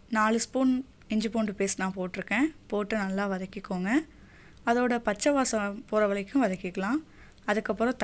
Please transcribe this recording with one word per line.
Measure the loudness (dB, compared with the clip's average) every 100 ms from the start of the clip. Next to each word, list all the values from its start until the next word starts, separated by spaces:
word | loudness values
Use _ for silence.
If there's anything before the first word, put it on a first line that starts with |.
| -4 2
நாலு | 4 2
ஸ்பூன் | 2 2 2 2 -4 -16 -4
இஞ்சி | -2 0
பூண்டு | -2 -2 0
பேஸ்ட் | 0 0
நான் | -2 -4
போட்டிருக்கேன். | -6 -8 -2 0 0 -2 -6
போட்டு | -4 -2 -2
நல்லா | -2 -2 -2
வதக்கிக்கோங்க. | -4 -6 -12 -8 -4 0 0 0 -10 -20 -20 -20 -6 0
அதோட | 2 2 0 0
பச்சை | 2 2 4
வாசம் | 4 2 -2 -6 -2
போகிற | 0 2
வரைக்கும் | 0 -2 0 0
வதக்கிக்கலாம். | 0 -6 -4 -2 -2 -4 -16 -20 -10 -2
அதுக்கப்புறம் | -2 -2 0 -2 0